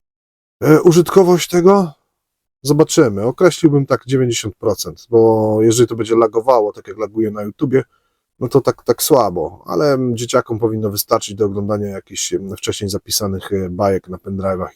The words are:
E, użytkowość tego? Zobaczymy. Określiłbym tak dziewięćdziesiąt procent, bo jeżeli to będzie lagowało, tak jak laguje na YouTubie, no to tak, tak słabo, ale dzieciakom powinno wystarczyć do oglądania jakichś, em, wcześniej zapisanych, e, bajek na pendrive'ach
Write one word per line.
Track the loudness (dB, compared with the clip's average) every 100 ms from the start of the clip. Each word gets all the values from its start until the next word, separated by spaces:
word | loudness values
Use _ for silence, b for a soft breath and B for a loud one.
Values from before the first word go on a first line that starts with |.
| _ _ _ _ _ _
E, | 2 4
użytkowość | 6 4 4 4 4 2 0
tego? | 2 4 4 0 -8 _ _ _ _ _ _
Zobaczymy. | 0 2 2 4 2 0 -4
Określiłbym | 2 2 4 2 2 0
tak | -2 -2
dziewięćdziesiąt | -2 0 -2 -8 -6
procent, | -4 -4 -8 -14 0
bo | 4 4 4 2 2
jeżeli | 2 4 2
to | 0
będzie | -2 2
lagowało, | 2 0 2 2 2
tak | -6 -16
jak | -10
laguje | -8 -4 -4
na | -6
YouTubie, | -10 -6 -2 -2 -2 _ _ _ _ _
no | -2
to | 0
tak, | 0 -2
tak | -4 -4
słabo, | 2 2 2 -2 -6 -10 -6
ale | -2 0 0 -2
dzieciakom | -4 -2 -2 -2 -4
powinno | -2 -2 -4
wystarczyć | -6 -2 -2 -2 -4
do | -4
oglądania | -2 -4 -4 -6
jakichś, | -10 -12 -10 -6
em, | -6 -8 -8
wcześniej | -8 -6 -6
zapisanych, | -8 -6 -4 -4 -6 -6
e, | -6 -4
bajek | -2 -2 -2 -6
na | -14
pendrive'ach | -10 -6 -4 -4 -8